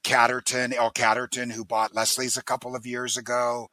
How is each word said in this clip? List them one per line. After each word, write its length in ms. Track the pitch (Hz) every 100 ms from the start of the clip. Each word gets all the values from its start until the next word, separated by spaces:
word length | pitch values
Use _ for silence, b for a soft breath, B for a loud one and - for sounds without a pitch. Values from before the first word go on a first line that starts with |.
Catterton, 680 | - 131 117 127 - 127 123
L 160 | 120 117
Catterton, 640 | - 117 110 123 127 120
who 140 | 113 110
bought 280 | 110 110
Leslie's 440 | 107 113 - 127 127
a 60 |
couple 300 | - 127 123
of 120 | 123 120
years 320 | 123 123 127
ago, 500 | 117 123 123 120 113